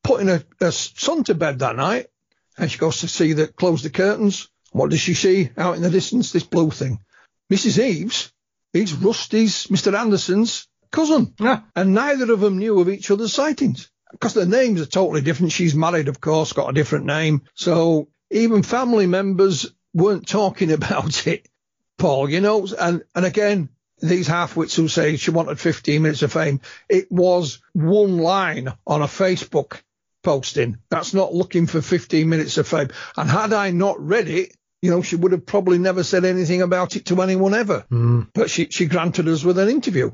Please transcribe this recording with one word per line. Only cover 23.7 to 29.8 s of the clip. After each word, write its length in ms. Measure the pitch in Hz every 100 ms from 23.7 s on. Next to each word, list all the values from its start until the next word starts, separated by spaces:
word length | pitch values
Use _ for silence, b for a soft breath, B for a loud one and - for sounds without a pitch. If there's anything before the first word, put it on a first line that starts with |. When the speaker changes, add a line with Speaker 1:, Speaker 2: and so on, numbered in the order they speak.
| _ _ _
Speaker 1:
these 260 | 160 185 156
half-wits 480 | 170 170 170 156 -
who 120 | 160
say 280 | - 175 165
she 140 | -
wanted 280 | 165 156 147
fifteen 420 | 170 - - 147
minutes 220 | 156 147
of 80 | 143
fame, 260 | 160 156 139 B B B
it 220 | 185 185
was 480 | 175 180 180 156 - _
one 440 | 175 160 208 202 175
line 560 | 165 196 180 147 131 - -
on 140 | 151
a 40 | 147
Facebook 720 | - 190 185 - 151 139 -